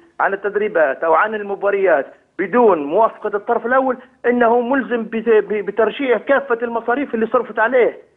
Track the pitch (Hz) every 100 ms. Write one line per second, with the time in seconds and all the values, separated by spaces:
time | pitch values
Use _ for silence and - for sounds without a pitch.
0 | _ - 165 196 208 202 208 165 147 127
1 | 165 160 214 214 202 202 196 196 190 147
2 | 135 - _ - 185 240 233 170 143 180
3 | 220 - 214 202 208 226 233 262 262 247
4 | - _ 240 240 233 240 233 277 202 233
5 | 220 226 220 214 190 214 190 202 214 -
6 | 269 214 - 269 269 233 240 233 226 254
7 | 277 226 226 254 220 220 220 254 196 -
8 | -